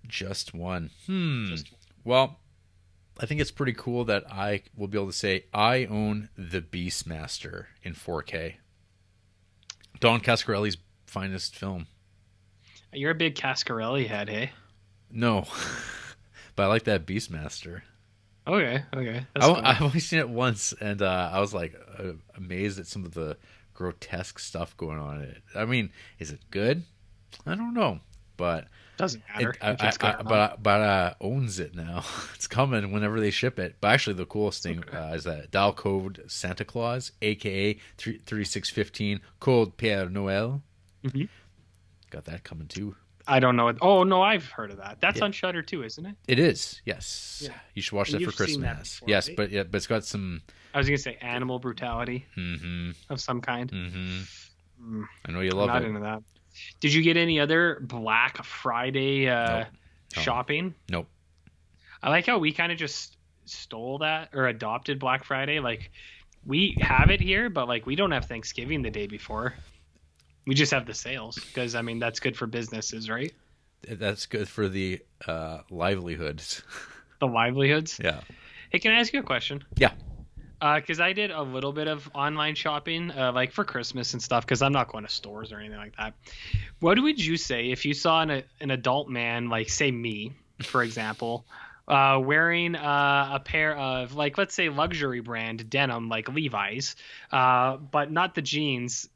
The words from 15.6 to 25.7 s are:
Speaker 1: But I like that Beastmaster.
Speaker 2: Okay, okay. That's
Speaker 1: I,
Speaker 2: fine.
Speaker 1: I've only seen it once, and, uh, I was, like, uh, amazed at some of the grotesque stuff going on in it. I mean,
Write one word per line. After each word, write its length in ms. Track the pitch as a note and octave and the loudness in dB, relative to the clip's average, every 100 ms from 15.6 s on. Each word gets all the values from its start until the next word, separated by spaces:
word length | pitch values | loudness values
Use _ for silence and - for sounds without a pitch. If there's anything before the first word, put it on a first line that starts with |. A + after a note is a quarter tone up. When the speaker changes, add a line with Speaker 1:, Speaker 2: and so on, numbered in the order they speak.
| - - - - - - - - - - | -6 -6 -10 -12 -16 -18 -20 -20 -10 0
Speaker 1:
But 60 | |
I 40 | G2 | 4
like 180 | A2+ | 4
that 200 | A2+ G2 | 4 0
Beastmaster. 800 | D#2 G2 - D#2+ D2+ - E2 E2+ - _ _ _ _ _ - | 0 -4 -4 -8 -8 -10 -12 -14 -18 _ _ _ _ _ 0
Speaker 2:
Okay, 380 | G3 C3+ C3 - | 2 2 0 -2
okay. 320 | C3 B2 A#2+ C3 | -4 -4 -4 -4
That's 120 | - C3 | 6 8
Speaker 1:
I, 80 | |
Speaker 2:
fine. 100 | F3 | 8
Speaker 1:
I've 180 | - C3 | 6 6
only 160 | D3 D#3+ | 4 2
seen 220 | - D#3+ | 0 0
it 80 | B2 | 0
once, 440 | A#2 B2+ G#2 - - | 2 2 2 -4 -4
and, 220 | G#2 G2+ | -4 2
uh, 280 | F#2+ F#2 F2 | 2 2 2
I 80 | F#2+ | 2
was, 120 | G2+ | 0
like, 220 | G2 E2 D#2+ - F#2+ | 0 -6 -8 -18 -10
uh, 140 | F#2+ E2 - - | -10 -10 -18 -14
amazed 420 | F#2 F2+ G#2 G2 | -8 -2 -2 -4
at 80 | E2+ | -10
some 180 | G#2 | -10
of 80 | F2 | -8
the 240 | E2+ D#2 C#2+ - - - | -6 -6 -8 -14 -20 -20
grotesque 680 | - F2+ E2+ - F2 F#2 - | -8 -8 -8 -10 -8 -8 -10
stuff 380 | - E2+ E2+ - | -10 -8 -8 -8
going 220 | D#2+ D#2 | -8 -6
on 160 | D2 D2 | -8 -8
in 140 | C#2 | -10
it. 120 | - _ G2 | -14 _ -6
I 80 | |
mean, 260 | A2+ | 0